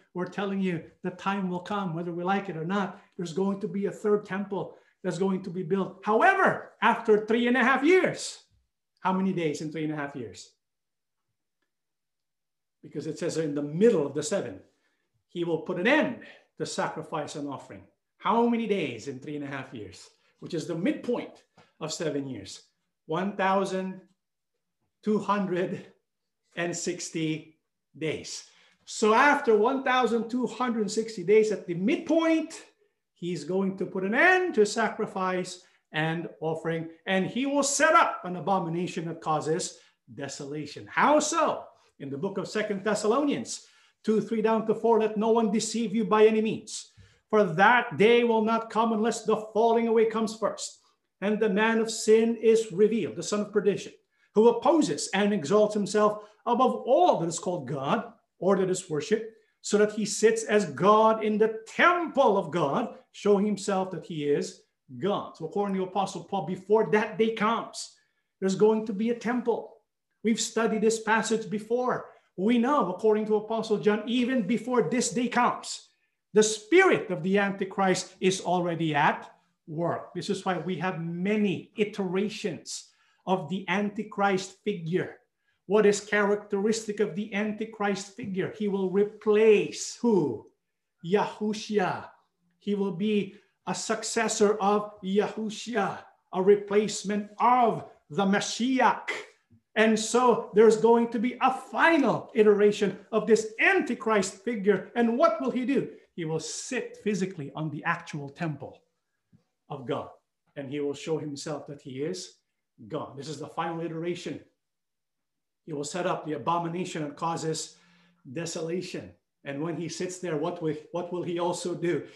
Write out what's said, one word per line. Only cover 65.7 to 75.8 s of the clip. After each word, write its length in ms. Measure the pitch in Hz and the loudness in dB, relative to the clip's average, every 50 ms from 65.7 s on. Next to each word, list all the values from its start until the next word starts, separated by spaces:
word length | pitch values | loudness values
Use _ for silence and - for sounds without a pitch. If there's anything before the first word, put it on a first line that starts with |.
| 190 | -2
to 60 | 190 185 | -2 -4
Apostle 420 | 185 - 202 190 190 - 170 160 | -2 -2 -2 -2 -2 -4 -10 -10
Paul, 200 | - 202 190 151 | -6 -6 -6 -4
before 460 | 160 185 - - - 208 220 208 160 | -4 -6 -6 0 2 4 4 4 4
that 260 | 202 214 226 220 202 | 2 0 0 0 -2
day 160 | 165 226 226 226 | 0 0 0 0
comes, 640 | - 208 220 233 208 - - - - - - _ _ _ _ _ _ _ _ _ - | 0 0 0 0 -2 -6 -8 -12 -14 -14 -14 _ _ _ _ _ _ _ _ _ -4
there's 160 | 190 190 190 | -2 -2 2
going 300 | 156 208 220 220 220 214 | 4 4 4 4 2 -2
to 80 | - 202 | -4 -4
be 160 | 185 226 233 | -2 -2 -2
a 60 | 233 | -2
temple. 580 | 226 - 226 247 240 - 233 214 - - - - _ _ _ _ _ _ _ _ _ - | -2 -2 -2 -2 -2 0 -2 -2 -2 -4 -10 -16 _ _ _ _ _ _ _ _ _ 0
We've 160 | 220 226 - | 0 0 0
studied 420 | - - - 220 226 214 214 208 | -2 -2 0 0 0 2 2 2
this 200 | 208 220 220 - | 2 2 2 2
passage 480 | - 214 220 220 - - 220 208 - 170 | 0 0 0 2 2 0 -2 -2 -2 -4
before. 640 | 208 208 - - 233 247 247 233 170 147 - - - _ _ _ - | -6 -6 -4 -2 -2 -2 0 -2 -2 -4 -6 -12 -20 _ _ _ -6
We 220 | - 185 226 247 240 | -2 2 2 4 4
know, 340 | 226 262 294 277 208 175 180 | 4 4 2 2 0 0 -2
according 320 | - 220 220 214 214 214 | 0 2 2 4 2 2
to 100 | 214 214 | 0 0
Apostle 400 | 208 214 - 226 226 220 - 208 | 0 0 -2 -4 -4 -2 -2 0
John, 260 | 180 156 208 208 220 - | 2 2 2 2 2 0
even 400 | 247 233 254 240 240 262 247 185 | -2 0 0 0 0 0 0 0
before 380 | 175 240 202 - 254 247 240 190 | 0 -2 -2 -2 0 0 0 2
this 260 | 156 233 254 - - | 2 0 -2 -2 -2
day 180 | 165 240 247 | -2 -2 -2
comes, 640 | - - 240 240 208 - - - - - - | 0 2 2 2 2 0 -4 -8 -12 -12 -14